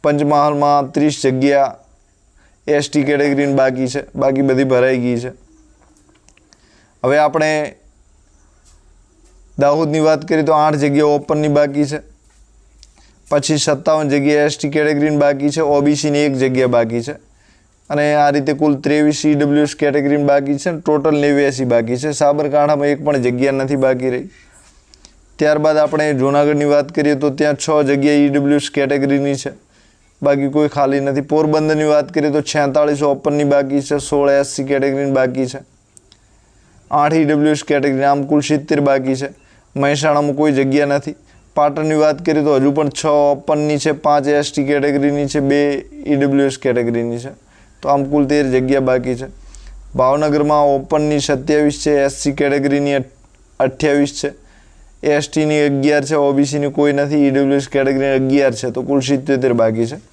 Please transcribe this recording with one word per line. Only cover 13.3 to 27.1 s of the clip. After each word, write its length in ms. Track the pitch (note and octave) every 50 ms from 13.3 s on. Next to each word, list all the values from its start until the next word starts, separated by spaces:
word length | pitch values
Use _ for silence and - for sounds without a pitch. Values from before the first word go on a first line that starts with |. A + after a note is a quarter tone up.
| - D3 C#3 - D#3 D3
સત્તાવન 500 | - - D3+ C3+ - D#3+ D#3 D#3 D3+ C#3+
જગ્યા 360 | C#3 C#3+ C#3 D3 D3 D3 D3
એસ 120 | D3 D3
ટી 120 | - - D3
કેટેગરીની 480 | C#3 D3+ D3+ D3+ D3+ C#3+ D3 D#3 D3+
બાકી 320 | D3 C#3+ D3 D3 C3+ C#3+ D3
છે, 120 | C#3+ D#3+
ઓ 200 | D#3+ C#3+ D3 C#3+
બી 140 | C#3+ D3 D3
સીની 300 | C#3+ D3 D3+ C#3+ C#3+ D3
એક 80 | D3 C3+
જગ્યા 300 | C3 C3 C3 B2+ B2+ C3
બાકી 340 | B2+ B2 A#2+ A#2 A2+ A#2 A#2+
છે, 140 | A#2 C#3+ D3 - _ _ _ _ _ _ _ _ _ _ _ _ _ _
અને 160 | D3 D3 D3 D3 D3
આ 160 | D3+ D3 C#3+
રીતે 220 | C#3+ D3 C3+ C#3 D3+
કુલ 220 | - D3+ D3+ C#3+ C3
ત્રેવીસ 440 | D3 D3 D3 D3+ D3+ D3+ D3 - -
ઈ 100 | D3+ D3+
ડબલ્યુ 280 | C#3+ D3 C#3+ C#3+ D3+ D3+
એસ 120 | C#3+ -
કેટેગરીની 500 | - D3+ C#3+ C#3 D3 C#3 C#3+ C#3+ D3 C#3+
બાકી 320 | C#3+ C#3+ C#3+ C#3 C#3 C#3+
છે, 120 | C#3 - F#3
અને 120 | E3+ D3+
ટોટલ 380 | - - D3+ D3 C#3 D#3+ D3+ D3
નેવ્યાસી 460 | C#3+ D3 C#3+ C#3 C#3+ C#3 C3 B2 C3
બાકી 320 | B2 A#2+ A#2 A2+ A2+ A#2+
છે. 160 | B2 C3+ D3+ D3
સાબરકાંઠામાં 760 | - D3+ C#3+ D3 D3 D3+ D3 C#3 D3 D3 D3 D3+ C#3+ C#3+ D3
એક 140 | D3 C#3 C#3
પણ 200 | D3 D3 C3+ A#2+
જગ્યા 320 | B2 B2 B2 C3+ C#3 C3+
નથી 220 | C3+ C3+ C3 C#3+ C3+ C3
બાકી 280 | C3 C3 B2+ B2+ C3 B2
રહી. 140 | B2+ - F#3+ - - - _ _ - _ - _ _ _ _ - _ _ - _ _ _ _ _ -
ત્યારબાદ 380 | D#3 D3+ D3+ D3+ D3+ D#3 D3+
આપણે 300 | D#3 D3+ D3 D3+ D3+ D3+ D3+ D3
જૂનાગઢની 560 | C3 C3 C3+ C#3 D3 D3 D3 D3+ C#3+ D3 D3
વાત 180 | D3 D3 C#3 C3+ -
કરીએ 200 | - D3 D3